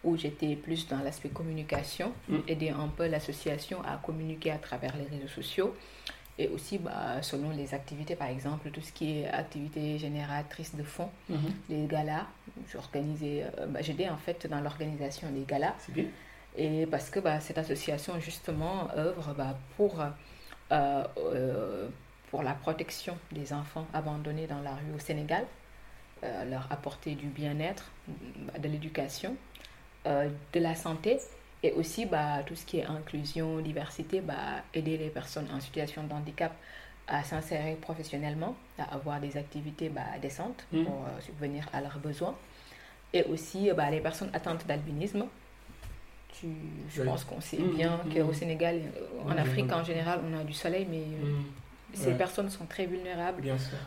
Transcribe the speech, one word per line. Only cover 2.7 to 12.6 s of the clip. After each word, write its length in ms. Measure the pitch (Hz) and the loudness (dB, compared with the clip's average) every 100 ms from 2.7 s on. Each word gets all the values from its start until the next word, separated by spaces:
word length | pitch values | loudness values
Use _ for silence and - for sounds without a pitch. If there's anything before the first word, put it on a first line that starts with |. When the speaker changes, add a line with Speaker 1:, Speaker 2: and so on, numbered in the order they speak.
| 139 147 | 2 0
Speaker 1:
peu 200 | - 165 | 2 2
l'association 720 | 151 151 143 165 147 - 185 | 2 0 -2 0 -2 -2 -4
à 140 | - 139 | -2 -2
communiquer 540 | - 160 160 160 160 | -2 -2 -2 0 0
à 60 | 151 | 0
travers 380 | - 131 131 143 | -2 -2 -2 -2
les 100 | 143 147 | -4 -4
réseaux 100 | 135 | -6
sociaux. 480 | - - - 196 - - - - - - - | -6 0 2 2 0 -14 -12 -10 -10 -14 0
Et 60 | 156 | 0
aussi, 300 | 165 147 196 | 0 -2 -2
bah, 440 | 170 - 104 127 | -2 -2 -2 -2
selon 280 | 147 139 151 | 0 0 0
les 240 | 151 139 | -2 -2
activités, 420 | 147 - 147 151 165 | -4 -4 -6 -4 -2
par 140 | 139 | -2
exemple, 420 | 131 139 151 151 | -2 -2 -2 -4
tout 80 | 151 | -8
ce 140 | 156 | -10
qui 260 | - 156 151 | -2 0 0
est 80 | 135 | 0
activité 680 | - 151 151 147 151 151 151 | -2 -2 -4 -4 0 0 0
génératrice 760 | 151 147 147 147 147 - 160 | 0 -2 0 -2 -2 -8 -8
de 100 | 147 | -6
fonds, 260 | 147 - 156 - - | -6 -4 -6 -6 -2
Speaker 2:
Mhm. 100 | 156 160 196 - | 0 2 -2 -2
Speaker 1:
les 160 | 151 151 | 0 2
galas, 420 | 156 151 156 208 - - - | 2 2 0 -2 -10 -16 -12